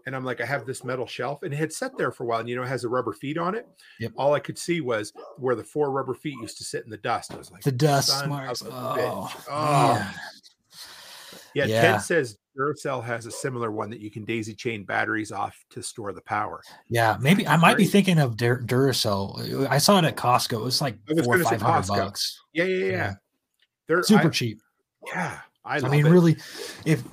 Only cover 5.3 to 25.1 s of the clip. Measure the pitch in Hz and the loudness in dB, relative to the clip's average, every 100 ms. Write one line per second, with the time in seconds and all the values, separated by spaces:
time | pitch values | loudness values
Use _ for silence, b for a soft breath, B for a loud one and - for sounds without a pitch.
5.3 | - 131 113 101 151 147 135 127 123 156 | -6 -2 -2 -4 -2 -2 -2 -4 -6 -8
6.3 | 131 110 - - 147 - 107 123 110 - | -10 -12 -12 -10 -10 -10 -8 -4 -4 -6
7.3 | - - - 147 127 151 139 127 - - | -14 -16 -4 -2 2 4 4 2 0 -2
8.3 | 139 131 123 - 127 - 135 123 104 92 | -6 -6 -8 -10 -10 -6 -4 -4 -4 -8
9.3 | - - 147 151 143 120 117 98 B B | -12 -8 -4 2 4 4 2 0 B B
10.3 | B - _ _ B B B B B B | B -20 _ _ B B B B B B
11.3 | B B 147 131 110 117 107 - 175 123 | B B -2 2 4 4 4 2 0 0
12.3 | - _ 139 143 143 147 131 117 117 113 | -8 _ -6 -4 -4 -6 -6 -6 -6 -8
13.3 | - 143 123 117 107 107 117 104 113 104 | -8 -6 -4 -4 -4 -6 -8 -12 -10 -6
14.3 | 117 110 107 123 110 92 107 107 110 104 | -4 -6 -8 -6 -6 -4 -2 0 -2 -4
15.3 | 101 101 - _ - - - 101 90 - | -6 -6 -8 _ -14 -12 -10 -10 -10 -4
16.3 | 104 104 82 B B _ 117 113 104 131 | -4 -4 -8 B B _ 2 2 4 4
17.3 | 202 - 170 165 - 175 202 190 165 131 | 4 6 6 6 6 4 4 4 4 4
18.3 | 107 120 143 110 127 135 117 113 98 98 | 2 2 2 2 2 2 2 0 0 -2
19.3 | 110 120 131 135 135 - 202 156 - 123 | -8 -6 -2 2 4 6 6 4 2 2
20.3 | 123 - 113 120 127 143 104 - 156 120 | 4 2 -2 -2 -2 -2 -6 -2 0 4
21.3 | 180 151 110 117 - 95 101 98 - - | 4 4 2 2 2 2 0 -2 -4 -6
22.3 | - _ 156 185 185 190 185 123 98 _ | -8 _ -2 0 0 -2 -2 -4 -6 _
23.3 | _ _ _ _ _ - 160 170 208 156 | _ _ _ _ _ -2 0 6 6 6
24.3 | - 120 104 _ _ _ _ - | 2 -4 -6 _ _ _ _ -10